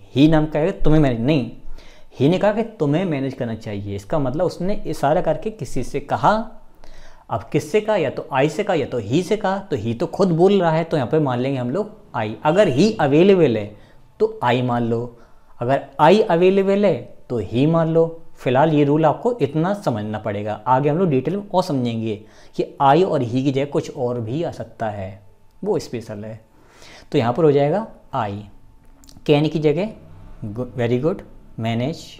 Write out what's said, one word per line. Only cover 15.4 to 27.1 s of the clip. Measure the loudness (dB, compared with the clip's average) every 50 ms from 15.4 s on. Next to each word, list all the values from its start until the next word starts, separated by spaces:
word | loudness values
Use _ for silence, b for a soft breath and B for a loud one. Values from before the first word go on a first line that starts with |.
| b b b b
अगर | -2 0 0 0 -2 -4 0 4
I | 6 6 6 6
अवेलेबल | 4 4 2 4 4 4 4 4 2 2 2 2 2
है | 2 0 -2 -6 -12 -18 -16 -10 -6
तो | -4 -4
he | -4 -2 0 2 2 4
मान | 4 2 2 2
लो। | 2 2 2 2 -2 -8 -16 -18 -12
फिलहाल | -6 -2 0 2 4 4 4
ये | 4 4 4
रूल | 4 4 4 4
आपको | 2 2 0 -2 -2 -2 -2
इतना | -2 -2 0 0 0 0 -2
समझना | -2 -4 -4 -4 -4 -4 -6 -6 -6
पड़ेगा, | -6 -6 -6 -4 -4 -6 -6 -4 0
आगे | 0 2 2 2 2
हम | 2 2
लोग | 2 2
डिटेल | 2 0 0 -2 -4
में | -6 -6 -2
और | -2 0
समझेंगे | 0 0 0 -2 -2 -2 -4 -4 -4 -4 -6 -6 B B B B B B B
कि | -6 -6 -6 -2 2
I | 4 6 6 6 4
और | 2 0 -2
he | -2 -2
की | -2 -2 0 0
जगह | 0 -2 -2
कुछ | -2 -2 -4 -4 -6 -8
और | -6 -6 -4 -4 -4
भी | -6 -6 -6 -6
आ | -6 -6
सकता | -8 -10 -14 -14 -10 -8 -8 -6
है, | -6 -8 -10 -12 -12 -16 -20 -20 -20 _ -20 -20 _ -10 -6
वो | -4 -4 -4
स्पेशल | -4 -6 -10 -10 -10 -10 -12 -12 -12
है। | -14 -14 -16 -20 _ _ B B B B B B B B B B B